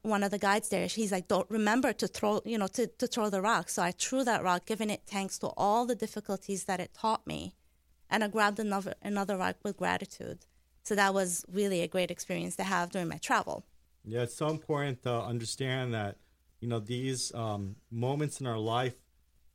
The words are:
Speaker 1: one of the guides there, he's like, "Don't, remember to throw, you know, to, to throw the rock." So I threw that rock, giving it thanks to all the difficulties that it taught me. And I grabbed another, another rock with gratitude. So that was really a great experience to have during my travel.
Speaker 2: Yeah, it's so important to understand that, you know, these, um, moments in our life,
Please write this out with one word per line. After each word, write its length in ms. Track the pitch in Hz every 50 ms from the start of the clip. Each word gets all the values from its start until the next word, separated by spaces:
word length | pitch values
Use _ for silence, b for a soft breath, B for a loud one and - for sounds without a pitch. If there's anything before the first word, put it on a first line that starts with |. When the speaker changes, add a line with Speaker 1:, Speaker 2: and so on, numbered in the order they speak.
| -
Speaker 1:
one 200 | 220 214 202 202
of 80 | 202
the 80 | 196 196
guides 300 | - 196 196 220 214 -
there, 180 | 202 180 175
he's 240 | 180 - 220 226 196
like, 160 | 196 185 180
"Don't, 240 | - 202 185 - -
remember 420 | 214 220 214 208 220 254 262 269 208
to 140 | - -
throw, 340 | 180 - - - 208 208 208 -
you 120 | 214 233
know, 120 | 220 196 185
to, 180 | - - 233
to 200 | - - - 247 233
throw 220 | - 247 214 214
the 120 | 196 190 185
rock." 260 | 214 233 175 170 -
So 140 | - - 180
I 80 | 175
threw 320 | 185 - - - 262 262 269
that 200 | 240 220 - -
rock, 200 | 185 175 180 -
giving 260 | - 220 202 220 214
it 120 | 202 - -
thanks 320 | - - 196 196 185 - -
to 80 | - - -
all 300 | - - 202 214 233 247
the 100 | 240 247
difficulties 680 | 202 220 208 - 214 202 - 196 190 - - 196 180 -
that 140 | - 190 180
it 160 | 175 - -
taught 320 | - - 220 - - -
me. 300 | - - 147 165 185 - _ _ _ _ _ _ _ _ _ _ -
And 140 | - 220 214
I 60 | 208
grabbed 320 | 196 220 208 208 208 208
another, 340 | 220 208 196 196 190 196 - - -
another 340 | 202 208 202 196 190 202
rock 200 | 185 185 185 185 - -
with 120 | 208 196
gratitude. 720 | - 180 175 180 180 196 - - - - - - - - _ _ _ _ _ _ _ -
So 100 | - 214
that 180 | 196 202 196 196
was 320 | 196 190 180 175 165 - - 180
really 280 | 196 202 202 190 170
a 80 | 170 165
great 240 | - 185 180 170 175
experience 420 | - - - 180 170 170 180 -
to 60 | - 190
have 280 | 190 196 175 175 175
during 180 | - 190 175 160
my 100 | 151 160
travel. 460 | - - 254 214 - - 73 - - - - - _ _ _ _ -
Speaker 2:
Yeah, 180 | 104 110 120 123
it's 140 | 117 -
so 120 | - 156 151
important 520 | 160 156 - - 156 143 143 143 131 - -
to 100 | 131 120
understand 800 | 117 104 110 120 120 117 110 - - 135 131 127 135 127 123 117
that, 240 | 110 104 101 - - _ _ _ _ _ _ _ _
you 80 | - 120
know, 100 | 117 113
these, 560 | 107 107 123 123 131 135 131 123 - - -
um, 400 | 120 113 110 104 104 98 98 101 - _ _
moments 500 | 117 113 120 127 139 147 151 147 - -
in 60 | 139
our 120 | 127 113 110
life, 360 | 107 113 113 123 131 127 120 - _ _ _ _ _ _ _ _ _ - _